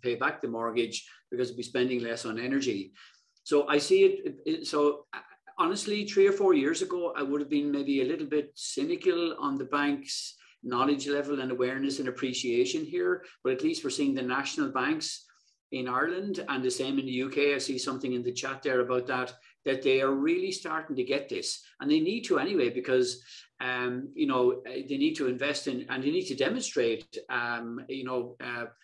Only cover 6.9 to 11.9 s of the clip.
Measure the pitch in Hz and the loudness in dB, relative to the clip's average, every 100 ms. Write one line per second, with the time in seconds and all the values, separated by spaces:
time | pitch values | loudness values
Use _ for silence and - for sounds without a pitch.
6.9 | 180 170 - 139 147 143 147 147 143 135 | -2 -2 -2 -2 -2 0 0 0 -2 0
7.9 | 139 127 165 143 151 143 - - - 147 | 0 2 -2 -2 -2 -2 -8 -8 -4 -2
8.9 | 175 185 170 170 - 143 139 127 147 143 | 0 0 0 0 -2 -4 -2 -2 0 2
9.9 | 139 139 - - - - _ 117 123 139 | 0 -4 -8 -8 -14 -20 _ -4 2 2
10.9 | 139 143 143 143 139 127 123 127 135 139 | 2 2 -2 0 -2 -2 0 0 0 -2